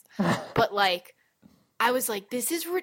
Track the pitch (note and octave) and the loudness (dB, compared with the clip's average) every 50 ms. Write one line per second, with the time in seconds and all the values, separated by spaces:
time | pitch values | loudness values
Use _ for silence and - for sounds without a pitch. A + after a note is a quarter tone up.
0 | - _ - - F#3+ E3+ E3+ - - - - - A#3 G#3 G3 G3+ G3 F#3+ F3+ F3+ | -20 _ -4 -2 0 0 0 -2 -4 -4 0 2 2 2 2 2 2 2 2 0
1 | - - - _ _ _ _ _ _ - _ _ _ _ _ - A3+ A#3+ B3 C4 | -4 -10 -20 _ _ _ _ _ _ -20 _ _ _ _ _ 0 2 2 2 2
2 | B3+ - G#3+ G3+ G3 - B3 B3 A#3+ - D#4+ E4+ E4 E4 F4 F#4 | 0 -2 -2 -4 -6 -6 -6 -4 -2 -2 -2 -4 -4 -2 -4 -4